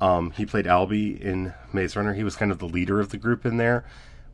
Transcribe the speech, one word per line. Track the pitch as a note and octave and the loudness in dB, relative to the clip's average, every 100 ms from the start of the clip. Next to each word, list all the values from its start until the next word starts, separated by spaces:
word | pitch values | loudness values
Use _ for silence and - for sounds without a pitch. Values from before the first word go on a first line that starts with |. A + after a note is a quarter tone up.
Um, | F#2+ F2 E2+ | 4 4 2
he | E2 | -4
played | G#2 G#2+ F2+ | -2 0 4
Albie | F2+ F#2+ G#2+ G#2+ F#2 | 4 4 0 -2 -4
in | G2+ F#2 F#2 - - | -4 -4 -6 -8 -6
Maze | G2 F2+ G#2 | -2 -2 0
Runner. | G#2 | -2
He | G2+ | 0
was | G#2+ - | -4 0
kind | G#2 | 0
of | F2 | 0
the | F2 | -2
leader | F2 F2+ G2+ | -2 0 0
of | G2+ | 0
the | G#2+ | -2
group | A2+ A#2+ B2 | -2 0 0
in | A#2 | 2
there, | A#2 A#2+ - - - - - | 2 2 -2 -18 -20 -20 -14